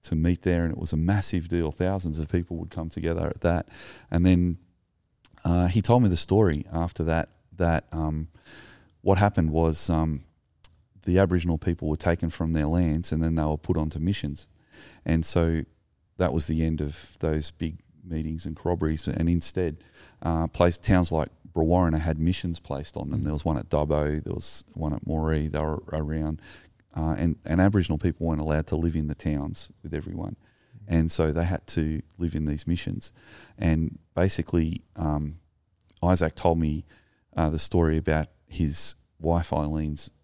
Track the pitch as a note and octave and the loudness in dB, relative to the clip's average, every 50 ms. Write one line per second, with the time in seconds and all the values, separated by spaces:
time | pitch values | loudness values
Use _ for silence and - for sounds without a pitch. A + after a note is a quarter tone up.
0 | _ - - D#2 D#2+ E2+ F2+ E2+ - F#2 F2 E2+ E2+ E2+ - - - D#2+ - D#2 | _ -2 -2 2 2 2 2 2 2 0 2 2 0 0 -2 -4 -6 -4 -2 0
1 | E2 F2 G2+ G2+ F#2 - - F2+ E2+ E2+ E2+ F2 E2+ D2+ D2 - F2+ F2+ G2 G2 | 2 2 2 0 0 -2 -2 -2 -2 -2 -2 -2 -2 -2 -2 -2 -2 -2 -2 -2
2 | F#2 E2+ D2+ D#2+ D#2 D2+ - F2 E2+ - F2 D#2+ - - - - D#2+ E2 - - | -4 -4 -4 -4 -4 -2 -2 -2 -2 -2 -8 -10 -10 -10 -8 -8 -8 -8 -8 -4
3 | E2 E2 E2+ E2+ E2 D2+ - - - E2+ E2+ F2 - - - - - - - - | -4 -2 -2 -2 -2 -4 -6 0 0 0 0 0 -2 -6 -16 -20 -20 -20 -20 -20
4 | - _ - E2+ F2 F#2 F#2 F2 F2+ F2+ E2+ - - _ _ _ _ _ _ _ | -12 _ 0 2 4 6 6 6 4 2 0 -4 -10 _ _ _ _ _ _ _
5 | _ _ _ _ _ - _ - - E2 F2 F2+ F2+ F2 F2+ A2+ F#2+ - B2 B2 | _ _ _ _ _ -20 _ -6 -2 0 2 4 2 2 2 0 4 4 4 6
6 | B2 G2+ F2+ E2+ - - F#2+ G#2 A2 F#2 D2+ D2 - - - E2 E2+ E2+ - - | 6 4 4 2 2 2 4 4 4 4 2 0 -4 -4 -4 -4 -4 -4 -4 -4
7 | D#2+ D#2+ D#2+ E2 D#2 - _ _ _ _ - F2 F2 E2+ E2 D2+ - _ - D#2+ | -2 0 0 0 0 -4 _ _ _ _ -6 -2 0 2 2 0 -2 _ -6 -4
8 | D#2+ D#2 D#2 D#2 D#2 D#2 _ - _ - - - - - - - - _ _ _ | -2 -2 -2 -4 -6 -8 _ -20 _ -20 -20 -20 -20 -20 -20 -20 -20 _ _ _
9 | - - G2 F#2 G2+ G#2 - - E2 D#2+ D2+ D#2+ E2 E2 D#2+ D#2+ - - E2 D#2+ | 2 2 4 6 4 4 4 2 2 2 4 4 2 2 2 0 0 0 0 0
10 | D#2+ D#2+ D2+ C#2 - _ _ _ _ _ _ _ _ - _ _ _ _ _ - | 2 0 -2 -4 -8 _ _ _ _ _ _ _ _ -20 _ _ _ _ _ -10
11 | - - F2+ F#2 G2 F2 F2+ F2+ E2 F2 D#2+ D2+ - - E2+ - - D#2 D2+ - | -2 2 4 4 6 6 4 2 2 2 0 0 0 -2 -2 -2 -2 -2 -2 0
12 | - F2 E2+ - - E2 D#2+ - D#2+ D#2+ D#2+ D2+ D2+ D2 D#2+ F2 F2 E2 D2+ D#2+ | 2 0 0 0 0 -6 -2 -2 -2 0 0 0 2 2 2 2 2 2 0 0
13 | F2 - - D#2+ E2 E2 E2 D#2+ D2+ D2+ D2+ D2+ _ - F#2 E2 D#2+ D#2 - D#2 | -2 -2 -2 0 0 2 2 0 0 0 -2 -4 _ -2 -2 0 0 -2 -4 -2
14 | D#2 F2+ G2+ - - D2 C#2+ - - _ _ _ _ _ _ - - - - - | -2 -2 -2 -2 -4 -6 -8 -8 -12 _ _ _ _ _ _ -20 -20 -20 -20 -10
15 | _ - D#2+ E2 E2 - - F2+ E2 E2 E2 E2 - _ _ _ _ _ _ _ | _ 0 0 0 0 2 2 2 2 2 2 0 -2 _ _ _ _ _ _ _
16 | _ _ _ - F#2 E2+ C2 E2 D#2+ - E2 D#2+ D#2+ E2 E2 D#2 D2+ D2 D2 - | _ _ _ -2 0 0 0 0 -2 0 0 0 0 0 0 -2 -4 -6 -6 -10
17 | - - - - - D#2 D#2 D#2 D2+ - - _ E2 D#2+ D#2+ - _ _ _ _ | -16 -20 -12 -4 -2 -2 0 0 -2 -4 -6 _ -6 -6 -6 -8 _ _ _ _
18 | - F2+ E2 D#2 D#2 D#2 D#2 D#2+ E2+ E2 D2+ - - E2+ F2 E2 D#2+ D#2 D#2+ D#2+ | -12 -8 -6 -4 -4 -4 -6 -6 -8 -10 -10 -6 -2 -2 0 0 0 -2 -2 -2
19 | - - - - E2+ E2+ F2 E2+ - - - F#2+ F2+ E2 D2+ - - - _ - | -4 -4 -2 0 2 2 2 2 0 -2 -2 -2 -2 -2 -4 -6 -16 -20 _ -20
20 | - - _ _ - E2 E2 D#2+ D#2+ E2 _ - F2+ F2 E2+ - - - G2 F2+ | -20 -20 _ _ -4 -2 0 0 -2 -2 _ 4 4 4 4 0 2 4 4 4
21 | F2 E2+ E2 D#2+ D2 - - _ _ - - E2 D#2+ D#2+ F2 F2+ F2+ E2+ D#2+ D#2 | 4 2 0 -2 -2 -2 -6 _ _ -8 0 0 2 4 4 4 4 4 2 2
22 | D#2+ D#2+ D#2+ D#2 D#2+ E2+ F#2 - - F2+ E2+ - _ - D2 C#2 D2+ - - - | 0 0 0 0 2 0 0 0 -2 -6 -6 -6 _ -8 -8 -8 -8 -10 -10 -8
23 | D2 C#2+ D2 - C#2+ D2 D2+ D2+ - D#2+ D#2 C#2+ - - - D2+ D2+ D2+ D2+ D2+ | -8 -4 -4 -4 -2 -2 -2 -2 0 0 -2 -2 -2 0 0 0 2 2 2 0
24 | D2 D2+ D2+ D#2 - - - - - - - - - _ - - D#2 D2+ D2 A1 | 2 0 -2 -2 -4 -6 -8 -6 -6 -8 -8 -10 -10 _ -10 -6 -4 -4 -4 -4
25 | - - D#2+ D#2 D#2 D#2+ D#2+ D2+ D2+ D#2 C#2+ D2+ D#2 D2+ D#2 - - - - D#2 | -4 -4 -2 -2 0 0 0 0 0 -2 -2 -2 -2 -2 -4 -6 -6 -6 -6 -4
26 | D#2 D2 D#2 D#2+ D#2 D2+ D#2+ - - - - - - _ _ _ _ _ - - | -4 -2 -2 -2 -2 -4 -4 -6 -10 -18 -20 -20 -20 _ _ _ _ _ -6 -4
27 | D#2+ D#2+ D#2 - E2 F2 D#2 - _ - D#2+ F2 F#2 G2+ G2+ G2+ F2 - D#2+ D2 | -2 -2 -2 0 0 0 0 -2 _ -2 2 4 4 4 4 4 2 2 -2 0
28 | - F2+ D#2+ - E2 E2 D#2+ D2+ D2+ D#2 D2+ D#2 D#2+ - - D#2 D#2+ E2+ D#2 D#2 | 0 -2 -2 0 -2 -2 -2 -2 0 0 0 0 0 0 -2 0 0 0 0 0
29 | D2+ D2 D2 - - D#2+ D2+ C#2+ C#2+ D#2 - - - - - _ _ D2 D#2 D2+ | -2 -2 -6 -4 -4 -2 -2 -2 -4 -6 -8 -10 -12 -16 -20 _ _ -8 -8 -8
30 | - - F2 - - F#2+ - _ _ _ _ _ _ _ _ - G#2 - E2+ E2 | -6 -8 -8 -8 -8 -8 -10 _ _ _ _ _ _ _ _ -20 -6 0 2 2
31 | D#2+ D#2+ - - E2 D#2 D2 E2+ E2+ F2 F#2 - _ - - - D#2 D2+ D#2 D2+ | 2 2 2 2 2 2 2 0 0 0 -2 -4 _ -4 -2 0 0 0 -2 -4
32 | - _ _ - F2 E2 D#2 D#2+ D2+ D2+ D2+ D#2 - - E2+ F2+ - - - - | -6 _ _ -4 -4 -2 -2 -2 -2 -2 -2 -4 -2 -2 -2 -2 -2 -6 -6 -8
33 | - - _ _ - - - - - - - - - E2 D#2+ D#2+ E2 - - - | -8 -12 _ _ -20 -20 -20 -20 -20 -20 -10 -2 0 2 2 2 0 -2 -4 -8
34 | _ _ _ - F2 F#2+ - - D#2+ - - F2 D#2+ D#2+ E2 - - _ _ - | _ _ _ 0 0 2 0 -2 -4 0 0 2 2 2 -2 -6 -10 _ _ -4
35 | E2 D#2 D2+ D2+ D2+ D2 D#2+ F2 _ _ _ _ _ _ _ _ _ _ _ _ | -2 -2 -2 -2 -2 -6 -8 -12 _ _ _ _ _ _ _ _ _ _ _ _
36 | - F2 F#2 E2+ E2 D#2+ - - - F2 E2 E2 E2 D#2 D2+ D#2 - _ - _ | 2 2 4 4 2 0 -2 0 0 2 2 2 2 0 0 -4 -6 _ -20 _
37 | _ _ _ _ _ _ _ - E2 D#2 D#2 D#2+ - - - F2 E2+ D#2+ D#2 D#2+ | _ _ _ _ _ _ _ -2 0 0 0 0 -2 0 2 2 4 4 2 2
38 | D2+ - D#2 D#2 D#2 - _ _ _ _ - - F2 D2 C#2 - - - - _ | 2 2 0 0 0 -4 _ _ _ _ -4 -2 -2 -2 0 -2 -4 -4 -6 _
39 | _ _ _ _ D#2 D#2+ E2+ E2+ E2+ - - D2+ D2+ D2+ D2+ D#2 D#2 D2+ D2 D2 | _ _ _ _ -2 0 0 0 0 -2 -2 -2 -2 -2 -2 -2 -2 -4 -6 -8
40 | - - _ _ | -10 -16 _ _